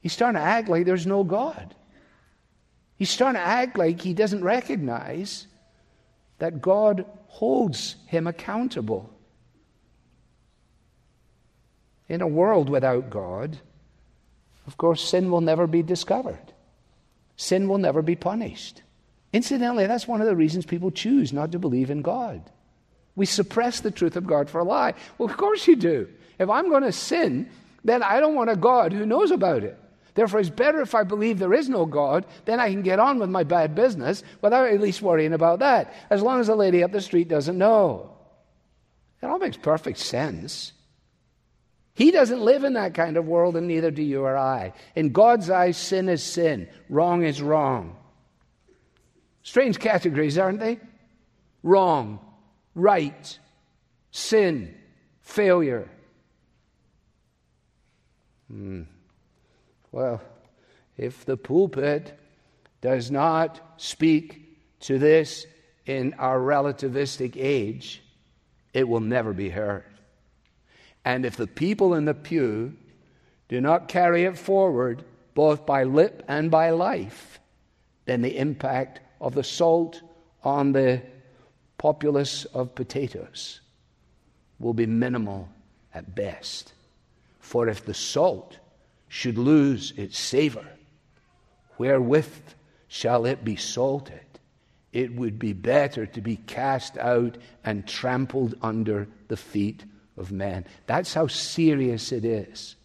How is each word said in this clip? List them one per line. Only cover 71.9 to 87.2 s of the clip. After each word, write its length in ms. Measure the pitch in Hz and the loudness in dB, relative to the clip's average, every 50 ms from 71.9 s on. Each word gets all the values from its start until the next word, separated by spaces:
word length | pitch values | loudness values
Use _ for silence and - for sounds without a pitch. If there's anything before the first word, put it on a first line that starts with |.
| 175 | 2
in 120 | 160 151 | 2 0
the 80 | 151 143 | -2 -4
pew 600 | 147 147 - 160 165 135 117 107 110 113 135 156 _ _ _ _ _ _ _ _ _ _ _ _ _ _ _ | -4 -6 -6 -2 -2 0 0 -2 -4 -6 -8 -10 _ _ _ _ _ _ _ _ _ _ _ _ _ _ _
do 120 | 117 123 | -6 -4
not 260 | 127 143 165 175 165 | 0 0 0 0 -2
carry 380 | - - 185 180 175 170 170 175 | -2 -2 0 2 2 2 2 0
it 120 | 185 185 | 0 -2
forward, 680 | - - - 196 196 190 185 151 120 127 127 117 131 - - _ _ _ _ _ | -6 -4 0 2 2 2 2 2 0 -2 -2 -4 -6 -12 -20 _ _ _ _ _
both 300 | - 147 156 151 143 - | 2 4 4 4 2 0
by 200 | - 139 139 131 | -2 0 0 0
lip 400 | 131 135 151 170 214 - - - | 2 4 4 2 2 0 -10 -10
and 240 | - 139 151 156 165 | -6 -4 -4 -2 2
by 200 | 160 160 160 165 | 2 2 4 2
life, 680 | 165 165 175 202 262 - 98 104 - - - - - - _ _ _ _ _ _ _ _ _ _ _ _ _ | 2 0 0 -2 -4 -6 -8 -12 -14 -20 -20 -20 -20 -20 _ _ _ _ _ _ _ _ _ _ _ _ _
then 140 | - 127 120 | -4 -2 -2
the 160 | 120 131 - | -2 -2 -2
impact 640 | 135 131 151 143 - - 135 135 127 135 127 - - _ _ _ _ | -4 -4 -4 -4 -4 -4 -4 -2 -4 -4 -6 -10 -20 _ _ _ _
of 140 | - 131 123 | -8 -4 -4
the 100 | 143 131 | -2 -4
salt 580 | - - - 175 165 165 170 170 165 - - - - - _ _ _ _ _ - | -4 -2 0 2 4 4 2 2 -2 -6 -18 -20 -20 -20 _ _ _ _ _ -4
on 300 | 135 139 143 139 139 135 | -2 -2 0 0 2 2
the 300 | 135 135 127 127 127 123 - - - _ _ _ _ _ _ _ _ _ _ _ _ | 4 4 4 2 0 -4 -12 -20 -20 _ _ _ _ _ _ _ _ _ _ _ _
populace 680 | - 151 151 147 143 147 143 139 143 135 - - - | -2 -2 0 0 0 0 0 0 0 -2 -6 -10 -12
of 280 | - - 127 127 123 - | -10 -8 -8 -8 -8 -8
potatoes 840 | - 127 - - 135 139 120 - 90 - - _ - - - - - _ _ _ _ _ _ _ _ _ _ _ _ _ _ _ _ _ _ _ _ | -10 -10 -8 -6 -8 -8 -6 -8 -12 -16 -14 _ -16 -16 -16 -18 -20 _ _ _ _ _ _ _ _ _ _ _ _ _ _ _ _ _ _ _ _
will 160 | 117 117 117 | -6 -6 -2
be 120 | 113 117 | -2 0
minimal 600 | 110 110 113 123 127 123 120 110 101 98 98 92 85 - _ _ _ _ _ _ _ _ | 0 0 0 0 -2 -2 -4 -6 -6 -8 -12 -14 -16 -20 _ _ _ _ _ _ _ _
at 220 | 85 - - 90 | -18 -18 -14 -10
best. 560 | - 101 98 - - - - - - - - _ _ _ _ _ _ _ _ _ _ | -8 -8 -8 -8 -12 -14 -14 -14 -14 -16 -20 _ _ _ _ _ _ _ _ _ _